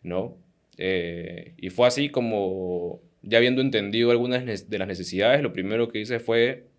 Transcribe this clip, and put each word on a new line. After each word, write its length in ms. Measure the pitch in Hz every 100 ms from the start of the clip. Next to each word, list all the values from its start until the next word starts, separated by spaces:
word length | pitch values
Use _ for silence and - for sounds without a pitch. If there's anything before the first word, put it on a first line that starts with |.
¿no? 340 | 90 90 113 - _ _ _ -
Eh, 760 | 92 95 85 85 87 87 85 -
y 120 | 92
fue 180 | 92 123
así 220 | 127 143
como, 920 | 139 117 107 95 95 90 90 87 - _ _
ya 160 | 101 113
habiendo 240 | 123 127
entendido 480 | 135 117 101 110 117
algunas 320 | 120 123 123 127
ne-, 100 | 101
de 220 | - 104
las 80 | 95
necesidades, 540 | 92 90 92 107 139
lo 100 | 123
primero 360 | 87 95 113 117
que 100 | 107
hice 200 | 107 117
fue 460 | 113 117 120 131 -